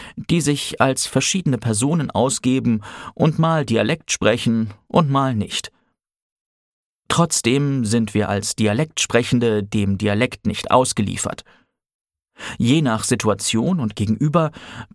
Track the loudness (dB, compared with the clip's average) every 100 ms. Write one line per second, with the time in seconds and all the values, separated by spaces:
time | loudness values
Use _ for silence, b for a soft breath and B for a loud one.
0 | B B -2 0 0 -2 -4 0 0 0
1 | -2 -2 0 -2 -2 -2 -2 0 0 0
2 | -2 0 0 0 0 0 2 0 B B
3 | B 0 0 2 2 2 0 0 0 -2
4 | -6 0 2 2 2 0 -2 -8 -2 2
5 | 2 2 0 -2 -4 -6 -10 _ _ _
6 | _ _ _ _ _ _ _ _ _ _
7 | -4 0 2 2 2 2 2 0 2 0
8 | 2 0 0 -2 -2 0 0 0 -2 -4
9 | 0 0 2 2 2 0 0 0 0 0
10 | 0 0 -2 -2 -4 -4 2 2 2 0
11 | -2 -2 -6 -8 b b b _ _ _
12 | _ _ _ B B B 2 2 2 0
13 | -2 0 0 0 0 0 0 0 -2 -2
14 | -2 0 2 2 0 B B B B